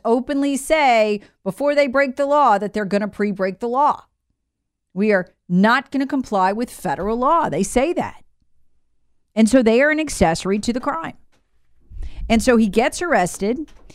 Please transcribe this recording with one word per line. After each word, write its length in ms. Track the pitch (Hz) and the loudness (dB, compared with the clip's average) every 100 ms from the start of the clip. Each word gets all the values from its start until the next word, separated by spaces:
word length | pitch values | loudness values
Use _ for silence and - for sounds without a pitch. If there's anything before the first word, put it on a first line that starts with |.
openly 520 | 233 247 247 277 285 277 | -2 -2 -2 -2 -2 -2
say 640 | - 311 277 226 214 208 - _ | -2 2 4 4 2 -2 -8 _
before 320 | 190 - 285 | -10 -4 0
they 140 | 285 285 | 2 2
break 260 | 262 277 | 0 -2
the 120 | 254 277 | -2 0
law 320 | 294 262 202 | 2 4 2
that 140 | 202 | 0
they're 120 | 214 | -6
gonna 240 | 196 202 208 | -2 -2 -4
pre-break 500 | - 208 196 190 190 | -4 -4 -2 -4 -4
the 100 | 233 | -4
law. 360 | 254 285 - - _ _ _ _ _ _ _ _ | 0 0 0 -8 _ _ _ _ _ _ _ _
"We 180 | 180 214 | -2 0
are 160 | 196 180 _ - | 0 -2 _ -2
not 420 | 180 214 254 - | 2 4 2 -2
gonna 160 | 269 269 | -6 -4
comply 460 | 277 - 196 185 | -4 -2 0 0
with 180 | 214 240 | -2 -6
federal 460 | - 180 139 196 233 | -8 -6 -4 -4 -2
law." 320 | 262 330 208 | 0 0 0
They 160 | 151 | -2
say 280 | 196 247 294 | -2 0 0
that. 320 | 339 120 - _ _ _ _ _ _ _ _ _ _ _ | -2 -6 -10 _ _ _ _ _ _ _ _ _ _ _
And 160 | 208 220 | 2 4
so 120 | 262 | 4
they 200 | 220 233 | 4 4
are 80 | 294 | 2
an 100 | 311 | 0
accessory 600 | 311 - 170 165 185 208 | -4 0 0 0 -2 -4
to 120 | 208 | -2
the 80 | 240 | -4
crime. 380 | 285 320 320 - - _ _ _ _ _ - - - - - | -4 -6 -8 -14 -20 _ _ _ _ _ -18 -12 -12 -8 0
And 120 | 226 | 2
so 160 | 262 240 | 4 4
he 120 | 220 | 4
gets 340 | 214 277 - | 2 0 -2
arrested, 640 | 349 247 - - 196 262 302 - - | -2 0 0 -2 -4 -4 -8 -16 -20